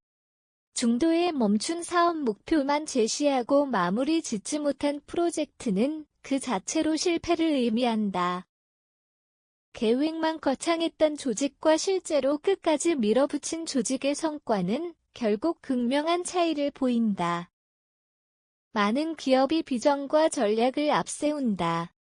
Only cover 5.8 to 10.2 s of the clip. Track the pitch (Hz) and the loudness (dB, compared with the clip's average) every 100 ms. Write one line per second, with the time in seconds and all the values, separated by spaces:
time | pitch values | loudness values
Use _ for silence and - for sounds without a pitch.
5.8 | 254 311 294 _ - 277 254 214 - 320 | 0 -2 -10 _ -4 -4 -2 -4 -2 -2
6.8 | 311 311 370 330 - 330 330 285 240 226 | 0 0 0 -2 0 0 2 2 0 0
7.8 | 247 226 208 185 175 180 - _ _ _ | 0 0 -2 -2 -2 -4 -8 _ _ _
8.8 | _ _ _ _ _ _ _ _ _ - | _ _ _ _ _ _ _ _ _ -4
9.8 | 220 247 302 320 | 0 2 0 0